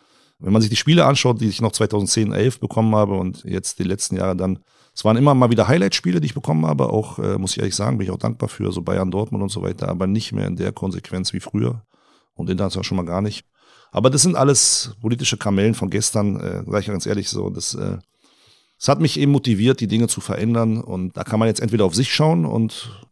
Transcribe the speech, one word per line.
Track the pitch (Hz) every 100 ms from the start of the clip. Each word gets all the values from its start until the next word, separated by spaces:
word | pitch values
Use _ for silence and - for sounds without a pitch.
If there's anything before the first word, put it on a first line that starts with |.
| _ _ _ _
wenn | 90
man | 110
sich | 107
die | 110
Spiele | - 170 135
anschaut, | 139 127 110
die | 113
ich | -
noch | 113
zweitausendzehn, | - 104 107 95 117 104
elf | 98 120 -
bekommen | 110 - 110 107
habe | 101 95
und | 92 -
jetzt | - 95 - -
die |
letzten | 92 95 - 92
Jahre | 95 92
dann, | 92 95 _ _ _
es | - 107
waren | 117
immer | 143 131
mal | 120
wieder | 113 104
Highlight-Spiele, | 165 190 - - 175
die | 147
ich |
bekommen | - - 80 80
habe, | 71 64
auch, | 107 107 -
äh, | 101 98
muss | 95
ich | -
ehrlich | 101 95
sagen, | 107 117
bin | 95
ich |
auch | 92
dankbar | 113 117 113
für, | - 101
so | 92
Bayern, | 87 95 95
Dortmund | 92 110 101
und | 98
so | 95
weiter, | 92 90 95
aber | 90 95
nicht | 107 -
mehr | 104 98
in | 90
der | 92
Konsequenz | - 95 87 - 92 92
wie | -
früher | - 107 120 120 - _ _ _ _
und | - 87
international | 92 98 92
schon | 92 95
mal | 85
gar | 90
nicht. | 104 98 - _ _ _ _
Aber | - 127
das | 139
sind | 185 165
alles | 139 135 - - - -
politische | 110 120 - 107
Kamellen | 104 98 107 110
von | 95
gestern, | 98 - 107 104 -
äh, | 90 95 95
sag | 104
ich | 98
ganz | 98 101
ehrlich | 101 92
so, | 98 95
das, | 92 - 101
äh, | 98 92 - _ _ _ _ _ _ _
es | -
hat | 143
mich | 156 127
eben | 143
motiviert, | 139 127 101 117 131
die | 107
Dinge | 110 117
zu | -
verändern | - 95 110 117 113 110
und | - 92 92 -
da |
kann | - 110
man | 113
jetzt | 101
entweder | 117 113 95
auf |
sich | 87 131
schauen | - 156 170 156
und | 113 110 - - - -